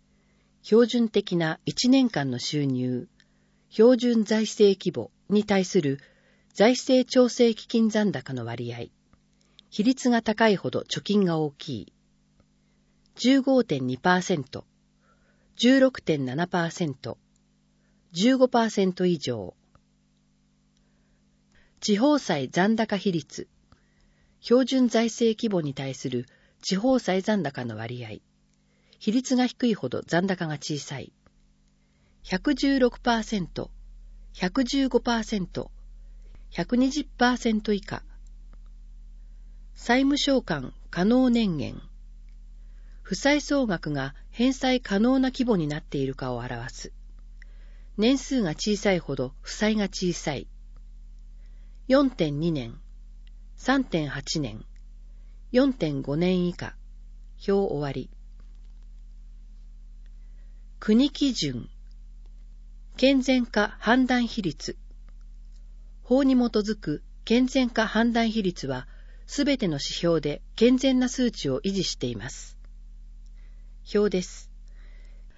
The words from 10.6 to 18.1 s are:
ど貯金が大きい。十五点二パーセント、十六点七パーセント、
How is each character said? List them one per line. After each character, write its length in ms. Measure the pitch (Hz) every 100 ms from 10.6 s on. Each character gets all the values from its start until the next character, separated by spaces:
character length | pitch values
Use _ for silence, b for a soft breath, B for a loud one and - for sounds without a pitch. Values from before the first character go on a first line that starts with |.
| 175
ど 100 | -
貯 220 | - 151
金 220 | - 208
が 140 | 180 160
大 140 | 151
き 160 | - - 110
い。 100 | - _ _ _ _ _ _ _ _ _ _ _ _
十 280 | - 240 269
五 200 | 262 262
点 240 | 233 139 127
二 100 | 127
パ 200 | 180 180
ー 60 |
セ 120 | 180 160
ン 40 |
ト、 240 | 131 - - _ _ _ _ _ _ _ _
十 240 | - 240 269
六 220 | 262 -
点 240 | - 147
七 240 | 127 139 175
パ 160 | 180
ー 60 | 165
セ 140 | - 160
ン 80 |
ト、 240 | 127 117 - _ _ _ _ _ _ _ _ _